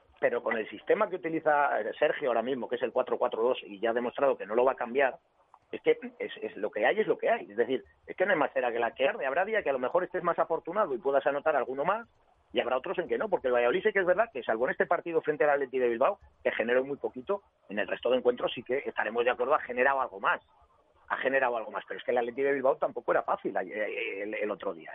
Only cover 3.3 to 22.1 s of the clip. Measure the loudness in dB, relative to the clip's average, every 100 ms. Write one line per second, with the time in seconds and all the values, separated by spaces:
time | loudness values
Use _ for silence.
3.3 | 2 0 0 -4 -4 0 0 -2 0 2
4.3 | 2 0 2 2 2 -2 2 2 0 _
5.3 | _ _ -20 _ -4 0 0 -2 -10 -10
6.3 | -8 -10 -6 -6 0 2 2 0 0 0
7.3 | 0 -2 -2 0 -2 -6 _ -10 -2 0
8.3 | 2 2 0 -2 0 -2 0 0 0 -2
9.3 | -2 0 -2 0 -2 0 0 -2 -2 -2
10.3 | 0 -2 -2 -4 -2 -2 -2 0 2 2
11.3 | 0 0 0 0 -2 -2 -2 -4 _ _
12.3 | _ _ -2 0 0 -2 -4 -2 -2 0
13.3 | 0 2 4 4 4 2 2 2 2 2
14.3 | -2 -2 0 0 0 0 0 0 -2 0
15.3 | 2 4 2 0 0 2 4 2 0 -10
16.3 | _ -2 0 2 2 0 -4 -6 -6 -4
17.3 | -6 _ _ -10 -6 -4 -2 0 2 2
18.3 | 0 -2 -4 -4 -4 -4 -4 -2 0 2
19.3 | 2 2 0 0 2 2 2 -2 -2 -2
20.3 | -2 _ _ _ _ _ _ -8 -2 0
21.3 | 2 2 0 -4 -8 -8 -8 -2